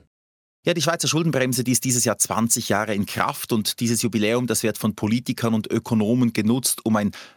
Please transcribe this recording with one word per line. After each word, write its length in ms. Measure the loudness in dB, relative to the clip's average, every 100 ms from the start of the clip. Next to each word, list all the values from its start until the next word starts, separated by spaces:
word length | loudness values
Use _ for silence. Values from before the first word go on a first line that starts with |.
| _ _ _ _ _ _ -2
Ja, 80 |
die 80 | 0
Schweizer 260 | 0 0 0
Schuldenbremse, 560 | 2 2 2 0 0
die 80 | 0
ist 140 | 0 0
dieses 180 | 0
Jahr 140 | 0 0
zwanzig 520 | 0 0 0 0 0
Jahre 240 | 0 0
in 120 | -2 -4
Kraft 480 | -2 -2 -2 -2
und 260 | -2 -2 -2
dieses 220 | 0 0
Jubiläum, 440 | 0 0 2 0 0
das 160 | 0
wird 160 | -2 0
von 160 | -2
Politikern 600 | 0 0 0 -2 -2 0
und 180 | 0 0
Ökonomen 640 | -4 0 0 2 2 2
genutzt, 480 | 2 2 0 0 -2
um 140 | 0 2
ein 140 | 0 -4 -20